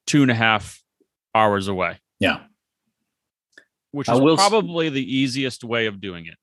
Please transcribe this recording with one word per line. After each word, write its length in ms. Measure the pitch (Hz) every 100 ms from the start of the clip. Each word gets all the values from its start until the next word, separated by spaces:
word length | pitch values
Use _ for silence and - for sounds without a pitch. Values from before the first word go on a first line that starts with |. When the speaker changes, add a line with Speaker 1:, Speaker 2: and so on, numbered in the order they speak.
| -
Speaker 1:
two 140 | 151
and 100 | 135
a 40 |
half 480 | 117 113 107 92 - _ _ _ _ _
hours 340 | 113 107 101 98
away. 320 | 95 87 87 _ -
Speaker 2:
Yeah. 200 | 95 - - _ _ _ _ _ _ _ _ _ _ - _ _ _
Speaker 1:
Which 160 | 143 127
Speaker 2:
I 60 |
Speaker 1:
is 60 | 120
Speaker 2:
will 140 | 147 160
s- 100 | 202
Speaker 1:
probably 400 | 214 175 170 160
the 260 | 135 131 131
easiest 480 | 135 127 131 -
way 220 | 117 117 110
of 140 | 101
doing 260 | 98 87 82
it. 80 | 82